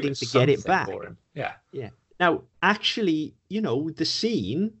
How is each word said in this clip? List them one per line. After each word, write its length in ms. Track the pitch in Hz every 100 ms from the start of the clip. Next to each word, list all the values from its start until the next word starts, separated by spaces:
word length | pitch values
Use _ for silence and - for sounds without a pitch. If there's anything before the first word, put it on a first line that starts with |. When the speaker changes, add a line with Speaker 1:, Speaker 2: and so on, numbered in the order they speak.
Speaker 1:
needing 80 | 139
Speaker 2:
it 60 | 131
Speaker 1:
to 80 | 120
get 240 | 131 127
it 100 | -
Speaker 2:
something 100 | 127
Speaker 1:
back. 180 | 185 98
Speaker 2:
for 160 | 98 87
him. 120 | - _
Yeah. 200 | 151 113 - _
Speaker 1:
Yeah. 200 | 143 110 - _ -
Now, 220 | 180 190 - -
actually, 720 | 185 208 - - 196 156 143 - -
you 140 | 208
know, 280 | 190 139 226
the 140 | -
scene 720 | 160 - 226 196 95 147 214 -